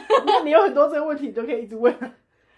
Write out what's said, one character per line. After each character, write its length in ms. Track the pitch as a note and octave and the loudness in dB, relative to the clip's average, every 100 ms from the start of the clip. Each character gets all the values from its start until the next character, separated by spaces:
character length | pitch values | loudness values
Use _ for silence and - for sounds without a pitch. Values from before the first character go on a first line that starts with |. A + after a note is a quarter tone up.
| - | 0
<laughs> 200 | B4 - | 0 2
那 160 | G#4 | 0
你 80 | D4+ | 4
有 100 | D#4+ | 4
很 120 | G4 C#4+ | 4 2
多 120 | D4+ | 0
这 120 | D4+ | 0
个 40 | |
问 140 | D#4 C#4+ | -4 -6
题， 100 | C4+ | -8
你 60 | |
就 100 | A3+ | -8
可 80 | A#3+ | -6
以 120 | A#3 | -8
一 40 | G#3 | -8
直 80 | A3 | 0
问 160 | A#3+ A#3+ | 0 0
啊。 200 | B3 _ _ _ _ | -12 _ _ _ _